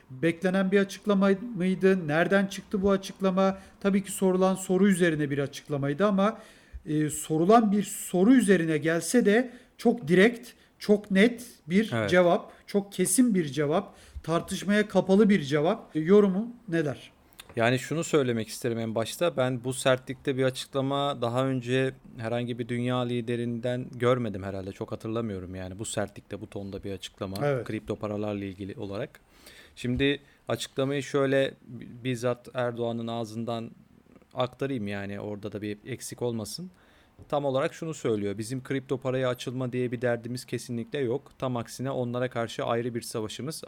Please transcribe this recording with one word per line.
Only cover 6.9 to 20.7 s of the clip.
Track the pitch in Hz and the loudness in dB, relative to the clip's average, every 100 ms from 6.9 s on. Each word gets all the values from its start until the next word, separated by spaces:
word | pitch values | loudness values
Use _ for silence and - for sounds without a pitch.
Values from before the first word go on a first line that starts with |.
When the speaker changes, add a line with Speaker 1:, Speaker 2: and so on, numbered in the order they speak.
| 151 151 | 0 0
Speaker 1:
sorulan | - - 156 175 226 220 | -2 -2 2 6 8 6
bir | 208 | 2
soru | 202 - - 180 196 | 0 -6 -2 4 6
üzerine | 262 196 185 165 156 | 8 6 4 4 0
gelse | 156 165 165 247 202 | 0 0 2 4 6
de | 214 254 - _ - | 4 2 -6 _ -2
çok | 233 240 147 | 0 0 4
direkt, | 180 214 240 - - _ _ | 6 6 4 -10 -20 _ _
çok | - 208 - | 2 2 2
net | 190 226 240 - - - | 4 4 2 -12 -16 0
bir | 185 226 | 0 2
Speaker 2:
Evet. | 117 104 | 0 2
Speaker 1:
cevap, | 180 175 175 - - - | 4 6 4 0 -18 -6
çok | 202 196 | -4 -2
kesin | - 180 - 247 185 | -2 2 4 4 2
bir | 151 | 0
cevap, | 135 147 170 202 - - - | -2 0 0 -2 -12 -20 -12
tartışmaya | - 165 165 185 160 208 208 | -4 -2 -2 -4 0 0 2
kapalı | 190 185 196 220 | 2 4 6 6
bir | 196 | 4
cevap. | 139 147 156 226 - 151 | 2 0 2 0 -4 -2
E, | |
yorumu | 160 202 202 185 240 - - | 6 6 6 2 -4 -8 -4
neler? | 165 147 - - _ _ - - - | -2 -2 -4 -12 _ _ -20 -8 0
Speaker 2:
Yani | 113 127 | 2 2
şunu | - 151 | 0 -6
söylemek | 165 160 127 117 107 | 0 2 2 0 -4
isterim | - 123 113 | -6 -4 -2
en | 113 113 | -2 -2
başta. | 110 - 170 139 | -4 -2 -2 0
Ben | 127 127 | 0 -2
bu | 127 | -4
sertlikte | 127 135 127 - 131 - 131 | -2 2 2 -2 -6 -4 0
bir | |
açıklama | 131 131 - | 0 -2 -4